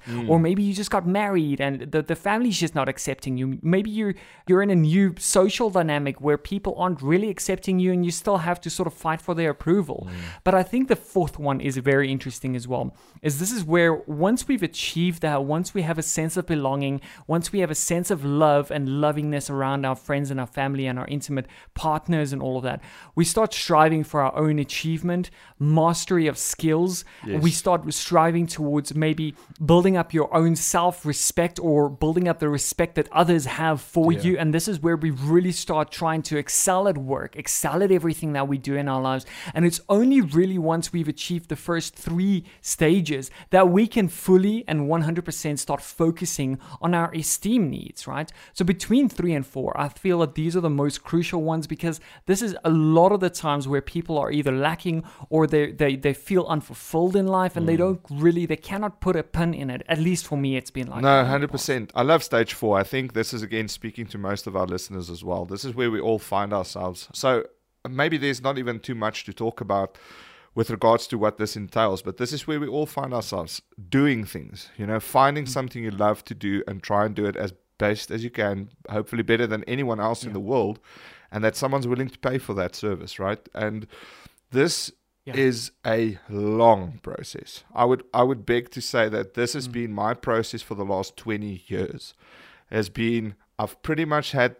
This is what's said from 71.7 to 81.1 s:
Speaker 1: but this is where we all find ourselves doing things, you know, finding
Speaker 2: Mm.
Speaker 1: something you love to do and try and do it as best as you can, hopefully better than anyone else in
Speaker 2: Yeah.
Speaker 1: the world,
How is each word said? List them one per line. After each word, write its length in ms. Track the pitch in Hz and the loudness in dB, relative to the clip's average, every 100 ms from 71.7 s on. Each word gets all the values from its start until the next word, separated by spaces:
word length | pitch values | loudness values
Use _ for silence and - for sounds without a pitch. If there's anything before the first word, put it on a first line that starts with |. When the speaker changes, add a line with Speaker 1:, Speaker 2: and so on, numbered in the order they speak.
| 117 110 95 | 0 0 0
Speaker 1:
but 140 | - 92 | -6 -8
this 160 | 120 | -6
is 140 | 147 - | -6 -6
where 140 | 151 | -6
we 80 | 147 | -4
all 180 | 135 151 | -4 -4
find 260 | - 135 | -6 -6
ourselves 480 | 123 107 95 82 - - - 92 | -6 -6 -6 -8 -12 -16 -20 -2
doing 360 | 135 143 120 101 | 2 2 2 -4
things, 440 | 90 65 98 - - | -10 -14 -18 -20 -10
you 100 | 104 | -4
know, 140 | 110 | -4
finding 440 | - 131 139 147 131 | 0 4 4 2 -4
Speaker 2:
Mm. 40 | |
Speaker 1:
something 340 | 131 127 123 | -6 -6 -8
you 80 | 113 | -8
love 340 | 98 104 104 - | 0 0 0 -6
to 80 | 104 | -8
do 280 | 101 98 - | -2 -2 -2
and 120 | 98 | -10
try 220 | - 104 107 | -2 0 0
and 100 | 104 | 0
do 100 | 104 | -4
it 80 | 98 | -2
as 160 | 101 90 _ _ | -8 -10 _ _
best 340 | 104 107 - | -2 -2 -4
as 100 | 113 | -8
you 80 | 117 | -6
can, 380 | 117 104 98 101 _ - | -4 -2 -2 -8 _ -8
hopefully 360 | 104 107 117 107 | -6 -4 -4 0
better 240 | 117 117 | 2 2
than 160 | 107 - | -2 -4
anyone 340 | 123 131 110 | -4 -4 -2
else 240 | 110 113 | -2 -2
in 60 | 123 | -6
Speaker 2:
Yeah. 60 | 101 | -8
Speaker 1:
the 60 | |
world, 380 | 101 131 101 117 _ - - | -2 0 0 -4 _ -20 -20